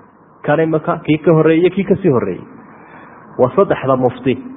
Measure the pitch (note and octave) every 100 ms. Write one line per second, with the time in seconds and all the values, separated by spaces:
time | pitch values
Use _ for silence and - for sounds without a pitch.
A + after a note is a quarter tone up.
0 | - _ _ _ - D3+ D#3+ D#3+ E3 E3
1 | - D3+ F3+ D#3+ D#3 D#3+ F3 F#3+ F#3+ G3
2 | F3+ B2 G2 F2 - - - - - -
3 | - - - - B2+ - G3 C3+ C3 C3
4 | B2+ - C3+ A#2+ -